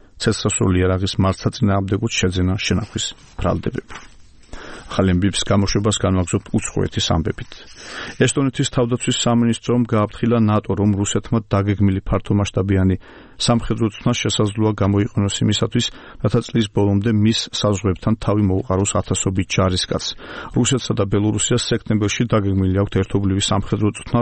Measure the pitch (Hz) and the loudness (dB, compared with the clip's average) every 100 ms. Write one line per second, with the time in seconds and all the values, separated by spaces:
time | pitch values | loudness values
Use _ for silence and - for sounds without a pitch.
0 | - - 117 104 104 - 104 90 92 92 | -20 -4 -2 0 -2 0 2 2 2 0
1 | 98 - 95 92 - - 104 98 98 104 | -2 0 0 2 -4 0 0 2 0 -2
2 | 117 - 101 92 90 92 - 92 - - | -2 0 0 2 0 0 0 -2 -2 -6
3 | - - - - 87 90 - - - - | -8 -10 -16 -4 -2 -2 -4 -8 -12 -16
4 | - - - - - - - - - - | -20 -20 -20 -20 -20 -18 -16 -16 -8 0
5 | 95 90 98 - - 101 98 104 107 - | 2 4 2 0 0 0 2 0 0 0
6 | 101 92 87 101 - 113 - 101 92 - | 0 0 0 -2 -2 -4 -2 -4 -4 -2
7 | - 82 - - - - - - - - | -2 0 -2 -6 -10 -16 -20 -20 -16 -14
8 | - - 131 147 135 - 131 - 120 123 | -8 -2 0 2 -2 -2 -2 0 0 -2
9 | - - 123 117 117 113 - 120 113 107 | -2 -2 2 2 2 0 0 0 2 0
10 | 104 - 117 117 107 107 - 98 104 98 | 0 -2 0 2 4 2 0 0 2 2
11 | 104 107 - 117 - 101 101 98 101 95 | 0 -2 0 -2 0 0 0 2 2 2
12 | - 101 - 101 101 - 98 95 95 90 | -2 -2 0 0 0 -2 0 2 2 0
13 | - - - - - 117 - 110 110 - | -6 -20 -18 -6 0 0 0 -2 -2 -2
14 | 120 120 110 - 104 107 110 101 98 101 | -2 -2 -2 0 -2 0 -2 0 2 2
15 | 101 - 101 - 110 107 107 120 - - | 0 0 -2 0 0 0 0 0 -2 -6
16 | - - 104 120 - 117 104 101 101 98 | -20 -6 -2 -2 0 -2 0 2 2 2
17 | 113 107 110 110 - - 104 98 - 90 | 2 2 2 2 -4 -2 0 0 0 0
18 | 107 113 - 104 98 92 - 92 101 98 | 0 0 0 2 2 0 0 0 0 0
19 | - 95 - 95 92 - 92 92 - - | -2 -2 -2 -2 -2 0 0 0 -2 -4
20 | - - - - - 123 120 123 - 117 | -6 -12 -14 -14 -6 -2 2 2 0 -2
21 | 98 104 107 104 - 123 - 117 - 107 | 2 2 2 2 2 0 0 -2 0 0
22 | 101 - 120 110 98 95 92 95 101 98 | 2 0 0 2 2 2 2 2 2 0
23 | 95 101 98 98 - 98 - 104 107 - | 2 0 2 2 2 0 0 2 2 0
24 | - 120 | -2 0